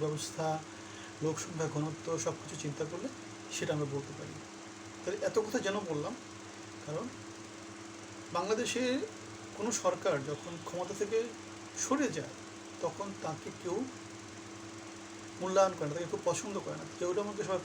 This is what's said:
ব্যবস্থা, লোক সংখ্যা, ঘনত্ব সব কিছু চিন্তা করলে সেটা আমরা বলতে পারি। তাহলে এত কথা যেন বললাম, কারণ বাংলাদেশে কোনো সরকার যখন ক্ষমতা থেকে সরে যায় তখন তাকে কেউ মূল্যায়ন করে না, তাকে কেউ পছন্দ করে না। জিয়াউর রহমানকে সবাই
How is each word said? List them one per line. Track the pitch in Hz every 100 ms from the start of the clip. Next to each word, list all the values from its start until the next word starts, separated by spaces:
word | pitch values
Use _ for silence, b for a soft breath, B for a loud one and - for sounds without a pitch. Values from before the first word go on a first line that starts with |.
ব্যবস্থা, | 151 151 - - 160 156 - B B B B -
লোক | 156 156
সংখ্যা, | - 156 156
ঘনত্ব | 147 156 151 - 165
সব | 170 156
কিছু | - 151
চিন্তা | 147 139 151
করলে | 175 247 - - - - -
সেটা | 165 151
আমরা | 139
বলতে | 139 - -
পারি। | - - - - - - - -
তাহলে | - 202 285
এত | 226
কথা | 214 240 196
যেন | 202 190
বললাম, | 151 165 254 - - - - - -
কারণ | - 156 127 - - - - - - - - - - - - 175
বাংলাদেশে | 190 220 240 240 254 269 427 - - - - -
কোনো | 214 233
সরকার | 185 - 196 143 139
যখন | 147 175 170 -
ক্ষমতা | 175 180 202
থেকে | 202 226 233 - - - - -
সরে | - 277 262 160
যায় | 127 - - - - -
তখন | 165 - 202 190
তাকে | 165 151 - -
কেউ | 180 196 262 - - - - - - - - - - - - - - -
মূল্যায়ন | 185 190 190 175
করে | 151
না, | 160
তাকে | 170
কেউ | - 180
পছন্দ | 165 208 202
করে | - 151
না। | 160 -
জিয়াউর | 180 190
রহমানকে | 208 202 185
সবাই | 185